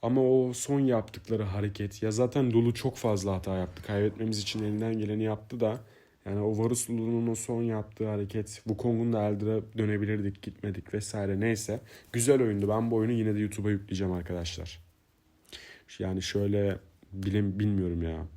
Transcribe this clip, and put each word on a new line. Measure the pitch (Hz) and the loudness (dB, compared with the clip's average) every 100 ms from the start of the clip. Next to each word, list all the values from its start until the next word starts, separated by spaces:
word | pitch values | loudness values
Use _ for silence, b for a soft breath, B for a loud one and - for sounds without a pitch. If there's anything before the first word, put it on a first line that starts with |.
Ama | 117 131 | 4 4
o | 131 131 127 | 6 6 4
son | 120 - 139 | -2 0 2
yaptıkları | 135 120 107 - - 110 | 4 2 0 -10 -4 -2
hareket, | 104 95 104 101 104 - | 0 0 -2 -2 -6 -2
ya | 110 | -2
zaten | 107 123 143 131 | 2 2 4 4
Lulu | 113 117 | 6 4
çok | 120 135 - | 2 -2 0
fazla | 117 104 98 | 0 0 0
hata | 95 90 95 | -2 -2 -2
yaptı. | 90 - - | -2 -6 -4
Kaybetmemiz | 101 104 104 110 107 | 0 0 0 -4 -2
için | 104 110 | -4 -4
elinden | 107 107 113 113 | -2 -2 0 0
geleni | 107 107 | -2 0
yaptı | 110 107 - 123 | 0 -2 -6 -2
da. | 113 113 B B B B - | 0 0 B B B B -6
Yani | 101 | -2
o | 104 107 | 0 2
Varus | 113 120 - | 0 0 -2
Lulu'nun | 117 113 117 117 | -2 0 0 0
o | 113 | -2
son | - 117 | -4 -2
yaptığı | 117 110 104 - 110 | 0 -2 -6 -4 -2
hareket, | 104 101 110 104 | -2 -2 -4 -6
Wukong'un | - - 107 123 117 117 | -8 -4 -2 2 2 2
da | 113 | 2
Elder'a | 104 104 107 110 107 120 | 2 0 0 0 -2 -2
dönebilirdik, | 107 104 104 107 101 95 | 0 2 0 0 -2 -4
gitmedik | - - 104 92 - | -12 -8 -6 -6 -6
vesaire. | 104 101 107 98 98 | -6 -4 -4 -2 0
Neyse. | 113 110 - 110 B B B | 2 0 -2 -6 B B B
Güzel | 120 120 139 | -2 4 6
oyundu. | 120 101 101 | 4 2 2
Ben | 107 117 | 2 2
bu | 113 | 2
oyunu | 110 | 2
yine | 120 110 104 | 2 2 0
de | |
YouTube'a | 104 101 107 | -2 -2 0
yükleyeceğim | 101 101 95 95 | -2 -2 -4 -2
arkadaşlar. | 90 90 90 85 - 82 - - _ _ _ _ _ _ B B B B - | -2 -4 -6 -6 -8 -10 -12 -20 _ _ _ _ _ _ B B B B -8
Yani | 95 92 | -4 -4
şöyle | 92 101 101 101 101 92 - _ - | -2 0 2 2 2 -2 -8 _ -16
bilim-, | 98 95 101 101 95 | -6 0 2 0 0
bilmiyorum | 104 101 90 85 | 2 2 0 0
ya. | 82 80 80 | -2 -4 -8